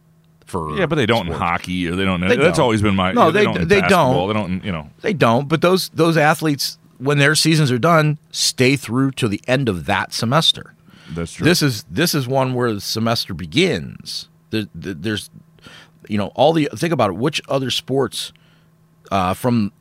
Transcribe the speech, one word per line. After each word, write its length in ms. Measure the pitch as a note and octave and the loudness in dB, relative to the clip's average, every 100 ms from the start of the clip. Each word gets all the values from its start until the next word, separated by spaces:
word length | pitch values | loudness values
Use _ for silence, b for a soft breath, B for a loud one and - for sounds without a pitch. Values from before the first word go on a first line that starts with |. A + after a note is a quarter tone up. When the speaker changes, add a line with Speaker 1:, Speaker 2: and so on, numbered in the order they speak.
| _ _ _ _ | _ _ _ _
Speaker 1:
For 340 | - F2+ D#2 G#3 | -8 -6 -4 -2
Speaker 2:
Yeah, 80 | E3 | 0
but 100 | D#3 | 2
they 80 | |
don't 220 | G#2+ A2+ F2 | 2 2 0
in 80 | |
Speaker 1:
sports. 80 | D#2 | -2
Speaker 2:
hockey, 460 | F2 F2 - F2+ E2+ | 0 -2 -2 -4 -2
or 80 | F2+ | 0
they 80 | |
don't. 160 | F#2+ F2+ | 0 0
Speaker 1:
They 160 | F#2 B2+ | 0 2
Speaker 2:
That's 200 | D3+ D#3+ | 2 2
Speaker 1:
don't. 80 | |
Speaker 2:
always 160 | C3 A2 | 2 2
been 140 | G#2 | 2
my. 180 | F#2+ F#2 | 2 0
Speaker 1:
No, 180 | A#3 F3 | 2 2
Speaker 2:
they 100 | F3 | 4
Speaker 1:
they 40 | |
Speaker 2:
don't 100 | G#3 | 2
Speaker 1:
d-, 80 | F3 | 0
Speaker 2:
in 60 | E3 | 2
Speaker 1:
they 120 | G3+ | 2
Speaker 2:
basketball. 340 | F#3 F#3 C#3 | 4 4 4
Speaker 1:
don't. 140 | G#2+ F#2+ | 2 0
Speaker 2:
They 60 | |
don't 180 | G#2+ F#2 F#2 | -2 -2 -4
in, 60 | G#2 | -4
you 60 | |
know. 160 | E2+ D2 - | -6 -8 -8
Speaker 1:
They 120 | - | -6
don't. 360 | D3+ B2+ A#2 C#3 | 2 2 2 0
But 140 | D#3+ | 0
those, 260 | F3 F#3 - | 2 2 -2
those 260 | D#3+ E3 D#3+ | 0 2 4
athletes, 640 | D3+ D#3+ D#3 C#3 - - _ - | 2 2 0 -2 -4 -8 _ -6
when 200 | C3 D3 | 0 4
their 160 | C#3+ | 4
seasons 360 | D#3 D#3 D#3+ D3 | 4 2 4 2
are 60 | B2 | 2
done, 400 | D#3 E3 D3+ D3+ _ | 4 4 4 -2 _
stay 460 | - - - B2+ C#3 | -4 -4 2 2 2
through 340 | - A#2+ C3+ | -2 -2 0
to 160 | C3 A#2 | 0 -2
the 140 | G2+ - | -2 0
end 220 | C3 C3 | 0 0
of 180 | F#2 D2 | -2 -2
that 280 | G2 - | -2 -2
semester. 600 | - A2+ C#3+ E3 - - - _ B B | -4 0 2 2 -2 -10 -20 _ B B
Speaker 2:
That's 240 | E2 E2+ | -8 -8
true. 100 | - | -2
Speaker 1:
This 160 | D3 F3 | 2 2
is, 240 | D3 A2+ - | 0 -2 -6
this 240 | F2+ F3 | -2 0
is 120 | D3+ B2 | 0 -2
one 280 | C3+ C3 | -2 -2
where 180 | B2 B2 | -2 -2
the 80 | G#2 | -2
semester 540 | - A2+ A2+ A#2 - | -6 -2 -2 -2 -4
begins. 920 | E2+ E2+ D#2 F3+ G#2+ C2 G1+ - - - _ _ | -8 -4 0 0 0 -6 -12 -14 -14 -14 _ _
The, 180 | A2 G#2 | -6 -6
the, 200 | E2+ D#2+ | -10 -12
there's, 340 | F2 G2 G#2+ - - - _ B B B _ - | -8 -6 -6 -8 -18 -20 _ B B B _ -6
you 80 | G#2 | -4
know, 120 | G2 | -4
all 260 | - C#3 | 0 2
the, 160 | E3 D3 | 2 -2
think 200 | G#2+ E3 | -2 -2
about 160 | C#3+ G#2+ | 0 0
it. 60 | F2+ | 0
Which 260 | C#3 - - | -4 -4 -4
other 220 | C#3 C3 | -4 -4
sports, 640 | - - C3+ B2 - - - b b b _ _ _ - | -6 -4 -2 -2 -4 -12 -14 b b b _ _ _ -4
uh, 240 | G2 F2+ | -2 0
from 380 | F#2+ C3 A#2+ G2+ - | -2 0 0 -2 -6